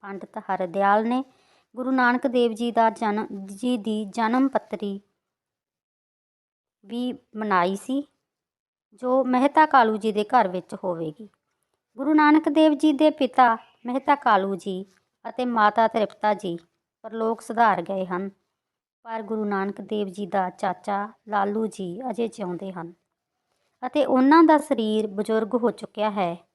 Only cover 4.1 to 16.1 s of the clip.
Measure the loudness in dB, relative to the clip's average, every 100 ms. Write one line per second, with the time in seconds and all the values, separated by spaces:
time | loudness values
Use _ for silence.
4.1 | -4 0 2 2 0 -6 -8 -8 -8 _
5.1 | _ _ _ _ _ _ _ _ _ _
6.1 | _ _ _ _ _ _ _ -14 -8 -8
7.1 | -8 _ -10 0 0 0 -2 -6 -6 -6
8.1 | _ _ _ _ _ _ _ _ _ -2
9.1 | 0 2 2 2 4 6 6 4 2 -2
10.1 | -2 2 2 2 -2 -10 -10 -8 -6 -8
11.1 | -10 -20 _ _ _ _ _ _ -8 0
12.1 | 4 6 4 4 4 4 4 0 4 2
13.1 | 2 -2 4 4 2 -6 _ -8 -6 0
14.1 | 0 4 2 2 -6 -6 -10 -12 _ _
15.1 | _ -14 -6 -4 2 2 4 2 2 -4